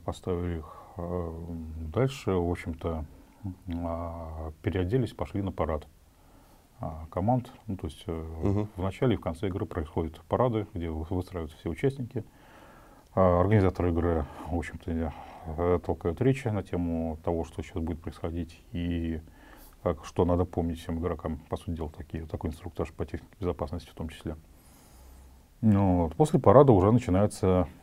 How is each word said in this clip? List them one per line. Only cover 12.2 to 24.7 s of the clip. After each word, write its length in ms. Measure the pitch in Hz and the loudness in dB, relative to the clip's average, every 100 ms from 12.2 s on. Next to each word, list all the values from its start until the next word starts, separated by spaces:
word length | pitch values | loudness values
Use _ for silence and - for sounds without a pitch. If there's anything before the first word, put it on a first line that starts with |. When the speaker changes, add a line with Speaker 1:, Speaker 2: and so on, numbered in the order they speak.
| - - - - - - - - - | -10 -16 -20 -20 -20 -20 -20 -20 -4
Speaker 1:
А, 260 | - 92 87 | 4 6 6
организаторы 500 | 95 110 92 - 87 | 6 6 4 4 2
игры, 360 | 85 85 82 76 - - | 2 2 0 -2 -8 -6
в 60 | 82 | -6
общем-то, 540 | - - - 82 80 - - - - | -6 -10 -6 -4 -4 -6 -14 -14 -10
э, 320 | 78 87 87 | -2 2 2
толкают 360 | - 85 87 85 | 0 -2 -2 2
речи 260 | 120 135 110 | 2 2 0
на 140 | 104 | -2
тему 560 | 92 87 87 82 82 78 | -2 -2 -2 -2 -2 -4
того, 220 | 90 85 | -2 -2
что 180 | 80 - | -4 -8
сейчас 180 | 80 90 | -8 -6
будет 180 | 85 80 | -4 -6
происходить 600 | - - 85 85 82 - - | -8 -8 -6 -6 -8 -12 -10
и 480 | 87 85 85 82 80 - - - - - - | -6 -2 -2 -2 -6 -10 -20 -20 -20 -20 -6
как, 220 | 90 82 - | -4 -4 -4
что 180 | - | 2
надо 200 | 87 87 90 | 4 4 2
помнить 340 | - 85 82 | -2 -2 -4
всем 180 | - 82 | -6 -4
игрокам. 400 | 87 80 85 78 - | -4 -4 -6 -8 -6
По 60 | 90 | -8
сути 180 | - 82 | -6 -6
дела, 140 | 78 | -6
такие, 340 | - - 80 80 | -10 -12 -10 -8
такой 240 | - 82 | -6 -6
инструктаж 400 | 78 - - 87 | -6 -10 -6 -6
по 120 | - | -6
технике 280 | 85 90 - - | -8 -8 -12 -6
безопасности 520 | 90 - 80 87 - | -6 -4 -6 -8 -10
в 40 | |
том 140 | - 82 | -10 -10
числе. 280 | - 82 78 - - - | -8 -10 -10 -14 -20 -20